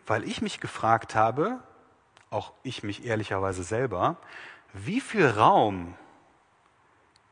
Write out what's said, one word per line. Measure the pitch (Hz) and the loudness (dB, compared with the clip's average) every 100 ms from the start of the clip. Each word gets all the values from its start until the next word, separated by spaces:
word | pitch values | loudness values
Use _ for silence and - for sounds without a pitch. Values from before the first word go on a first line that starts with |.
| - | -4
weil | 107 | -4
ich | 104 226 | -2 -4
mich | 214 - | -6 -6
gefragt | - - 110 113 - | -10 -2 2 2 2
habe, | 113 113 120 180 254 - - _ _ _ _ - | 2 2 2 -2 -4 -12 -20 _ _ _ _ -10
auch | 107 - - | -8 -8 -12
ich | 131 - | -12 -8
mich | 104 101 | -8 -8
ehrlicherweise | 120 110 104 98 95 92 | -4 -4 -2 -2 -2 -2
selber, | 90 113 131 90 113 170 - - - - _ | -4 -2 -2 0 0 -2 -10 -20 -20 -20 _
wie | 101 104 226 | -12 -6 -6
viel | - 220 147 | -2 4 4
Raum | 104 123 196 113 95 87 92 - _ _ _ _ _ _ _ _ _ _ _ _ | 6 6 8 4 0 -8 -14 -20 _ _ _ _ _ _ _ _ _ _ _ _